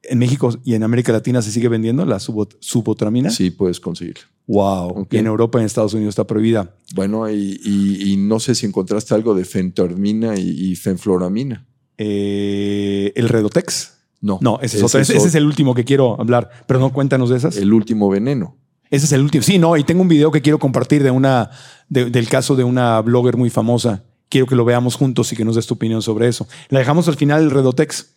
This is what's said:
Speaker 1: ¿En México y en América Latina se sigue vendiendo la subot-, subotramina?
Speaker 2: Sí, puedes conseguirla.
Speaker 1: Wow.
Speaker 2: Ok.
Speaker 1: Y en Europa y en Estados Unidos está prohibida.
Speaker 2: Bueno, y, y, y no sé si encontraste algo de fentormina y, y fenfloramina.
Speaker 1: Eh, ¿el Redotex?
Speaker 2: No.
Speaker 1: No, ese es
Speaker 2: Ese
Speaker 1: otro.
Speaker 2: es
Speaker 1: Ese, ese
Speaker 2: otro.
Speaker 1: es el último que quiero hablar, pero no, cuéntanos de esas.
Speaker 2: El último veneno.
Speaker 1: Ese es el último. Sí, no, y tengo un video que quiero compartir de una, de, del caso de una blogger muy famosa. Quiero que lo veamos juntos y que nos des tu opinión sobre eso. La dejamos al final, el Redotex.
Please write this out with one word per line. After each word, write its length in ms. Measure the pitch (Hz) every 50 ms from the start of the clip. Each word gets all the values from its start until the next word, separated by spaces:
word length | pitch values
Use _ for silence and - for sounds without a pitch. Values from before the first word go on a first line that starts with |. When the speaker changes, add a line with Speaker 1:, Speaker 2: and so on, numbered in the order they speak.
| -
Speaker 1:
¿En 140 | - 131 117
México 360 | 123 123 139 - - 123 113 117 -
y 100 | 127 117
en 100 | 110 110
América 260 | 110 120 123 120 123
Latina 300 | 113 110 - 131 123 123
se 80 | 110 104
sigue 180 | 101 123 117 120
vendiendo 380 | 117 110 110 113 120 143 190
la 120 | 160 110 95
subot-, 380 | - - 110 107 104 - _ _
subotramina? 680 | - - - 123 107 113 107 - 107 107 113 123 135 185
Speaker 2:
Sí, 200 | 233 - 95 90
puedes 300 | 85 - 101 90 87 -
conseguirla. 420 | - 92 85 - 87 - - - - _ _ _ _
Speaker 1:
Wow. 540 | - 110 101 98 98 95 92 87 87 90 98
Speaker 2:
Ok. 120 | 98 - -
Speaker 1:
Y 20 | 113
en 80 | 110
Europa 320 | 110 107 107 117 113 - 120
y 40 |
en 40 | 110
Estados 260 | 104 - 117 110 101
Unidos 200 | 107 110 107 104
está 120 | 101 - 101
prohibida. 500 | - 110 107 107 113 113 107 95 87 _ _ _ - -
Speaker 2:
Bueno, 340 | 95 95 98 107 110 113 107
y, 320 | 107 104 101 98 98 - -
y, 480 | 101 101 101 98 98 98 95 101 98
y 40 | 98
no 220 | 98 98 104 110 110
sé 160 | - - 120
si 100 | - -
encontraste 480 | 104 95 101 92 90 107 107 107 - 117
algo 200 | 107 110 117 104
de 100 | 92 92
fentormina 960 | - - 98 92 92 87 - 90 87 87 95 101 104 107 110 113 113 107 95
y, 100 | 92 87 80 69 92 95
y 60 | 92
fenfloramina. 920 | - - 101 95 87 - 104 92 90 90 90 98 110 135 139 113 95 - _ _ _ _ _ _ -
Speaker 1:
Eh, 1120 | 107 104 101 101 101 101 101 101 101 101 101 101 101 101 101 101 101 101 101 98 98 101 -
¿el 120 | - 117 117
Redotex? 680 | 120 113 107 104 - 170 - - - - - - _ _ _ _ _ _
Speaker 2:
No. 180 | - 104 98 92
Speaker 1:
No, 180 | - 120 107 -
ese 40 | 135
es 80 | 110 -
Speaker 2:
Ese 100 | 104 101
Speaker 1:
otro. 160 | 92 - 131
Speaker 2:
es 80 | - -
Speaker 1:
Ese, 40 | -
ese 40 | 147
Speaker 2:
otro. 100 | - 180
Speaker 1:
es 60 | 156
el 100 | 156 147
último 280 | 147 147 147 147 131 123
que 100 | 123 117
quiero 340 | 120 135 135 135 120 107 -
hablar, 280 | 117 117 123 120 - - - - -
pero 140 | - 127 127
no, 120 | 131 135
cuéntanos 380 | 127 139 139 135 139 131 127 120
de 60 | 131
esas. 200 | 123 123 156 90
Speaker 2:
El 160 | 101 98 101
último 360 | 110 113 104 110 113 107 101 98
veneno. 480 | 95 98 110 135 143 123 87 - - _ _ _ _ _ _ _
Speaker 1:
Ese 140 | - 139 143
es 60 | 147
el 80 | 147 131
último. 200 | 139 147 151 147
Sí, 160 | - - 202 185
no, 180 | 165 165 170
y 80 | 156 139
tengo 160 | - 165 180
un 60 | 190 180
video 220 | 165 147 147 160
que 100 | 143 156
quiero 160 | 123 147 151 147
compartir 440 | 143 135 117 131 120 - 147 147
de 80 | 139 131
una, 400 | 127 131 135 135 131 123 107 - - - - - - _ _ _
de, 200 | 143 127 123 120
del 200 | 120 127 117 -
caso 280 | 147 131 127 - 143
de 80 | 127 123
una 360 | 120 127 127 123 120 113 110
blogger 340 | 107 117 120 123 120 127 117
muy 140 | 117 127 117
famosa. 540 | - 120 110 113 120 120 117 120 101 95 - _ _ _ _ _
Quiero 180 | - 135 131
que 80 | 127 131
lo 100 | 120 117
veamos 300 | 117 120 123 123 123 120
juntos 380 | - 143 131 120 120 113 -
y 40 | 117
que 80 | 110 110
nos 120 | 113 110
des 100 | 117 113
tu 80 | - 120
opinión 280 | - 117 113 110 110
sobre 260 | 104 113 110 107 117 123
eso. 180 | 117 - 98 - - - - _
La 80 | 135 135
dejamos 300 | 123 135 147 175 170 165
al 80 | 147
final, 260 | 139 147 143 147 156
el 80 | 160 151
Redotex. 640 | 135 139 135 127 127 135 151 147 - - - _ _